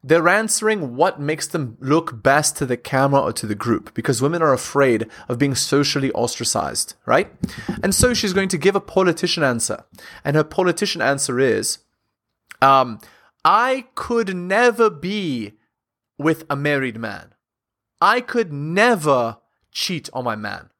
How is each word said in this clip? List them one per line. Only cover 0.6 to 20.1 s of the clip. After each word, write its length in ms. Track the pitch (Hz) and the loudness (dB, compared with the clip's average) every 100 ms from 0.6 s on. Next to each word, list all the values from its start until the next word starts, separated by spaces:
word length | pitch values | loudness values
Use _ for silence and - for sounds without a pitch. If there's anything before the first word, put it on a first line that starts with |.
| 220 214 143 123 | 0 0 -4 0
what 240 | 175 - | 0 0
makes 280 | 147 156 - | -6 -4 -4
them 280 | 175 127 107 | -4 -6 -8
look 420 | 135 151 165 113 | 0 0 0 -2
best 340 | 135 143 151 - | 2 2 2 -4
to 100 | 131 | -4
the 100 | 120 | -4
camera 420 | - 131 139 139 | -2 0 2 2
or 140 | 85 | 0
to 140 | - 107 | -4 -6
the 80 | 104 | -4
group, 400 | 117 110 - - | 0 -2 -2 -6
because 260 | 113 113 | -2 0
women 220 | 135 170 | 0 2
are 100 | 160 | 2
afraid 540 | 131 - 143 135 110 110 - - | 0 0 2 4 2 -2 -12 -8
of 120 | 120 | -2
being 160 | 143 127 | 0 0
socially 560 | - 143 143 143 135 | 2 2 2 0 -2
ostracized, 840 | - 120 - 117 104 73 - - - - | -2 -4 -2 -4 -2 -2 -4 -8 -10 0
right? 260 | 131 202 - - - - - | 0 0 -6 -8 -8 -8 -4
And 140 | 190 190 | -2 2
so 180 | 247 | 2
she's 180 | 233 202 | 2 0
going 180 | 185 190 | 0 0
to 100 | 175 | 2
give 160 | 185 196 | 2 0
a 40 | |
politician 600 | - 185 185 165 180 - | 0 2 2 0 -2 0
answer. 440 | 139 120 - - _ - - - | 0 0 -4 -6 _ -20 -20 -10
And 120 | - 147 | 0 0
her 80 | |
politician 580 | 156 - 180 175 202 165 | 0 0 0 0 -2 0
answer 380 | 131 139 - 123 | 0 0 -2 2
is, 400 | 135 101 101 - _ _ _ _ _ _ _ - | 2 2 -2 -6 _ _ _ _ _ _ _ 2
um, 380 | 135 135 123 107 - _ _ _ | 6 6 4 -6 -16 _ _ _
"I 440 | 160 202 254 262 254 - | 2 2 2 -2 -6 -12
could 400 | - 233 202 185 | -2 -2 -2 -6
never 560 | 180 196 247 233 226 | -2 2 2 4 0
be 640 | 151 170 208 180 123 104 _ _ _ _ _ _ - | 0 -6 -4 -4 -6 -8 _ _ _ _ _ _ -4
with 260 | 147 156 - | -2 -2 -6
a 80 | 139 | -4
married 440 | 147 139 131 110 | -2 0 -2 -6
man. 340 | 113 98 - _ _ _ _ _ _ _ | -10 -10 -16 _ _ _ _ _ _ _
I 200 | 185 240 | 2 2
could 320 | 247 240 202 | -2 -4 -4
never 840 | 143 151 180 240 220 151 131 117 110 _ _ _ | -6 -4 2 4 4 2 2 0 -6 _ _ _
cheat 360 | - - 170 - | -8 -6 -6 -8